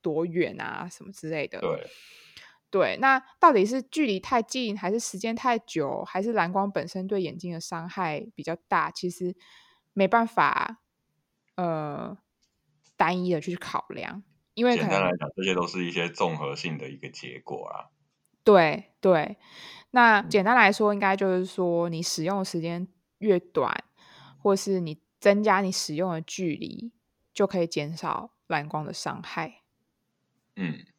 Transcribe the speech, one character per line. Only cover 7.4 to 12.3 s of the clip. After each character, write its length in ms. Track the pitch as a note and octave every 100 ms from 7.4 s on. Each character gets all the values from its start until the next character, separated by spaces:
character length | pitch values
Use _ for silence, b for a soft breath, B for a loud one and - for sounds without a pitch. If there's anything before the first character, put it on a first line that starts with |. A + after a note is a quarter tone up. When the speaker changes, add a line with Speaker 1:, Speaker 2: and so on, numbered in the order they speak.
| F3+
Speaker 1:
的 80 | E3
伤 300 | - E3+ E3+
害 380 | - F3 D3 -
比 80 | -
较 120 | D3+ E3+ _
大， 220 | F3 D3+
其 180 | - F3+
实 260 | - F3+ F#3+ b b b b _
没 120 | - F#3+
办 200 | A#3 A3+
法， 560 | - D3 - - A3+ _ _ _ _ _ _ _
呃， 640 | - F3 D#3+ D3+ C#3+ - G3+ _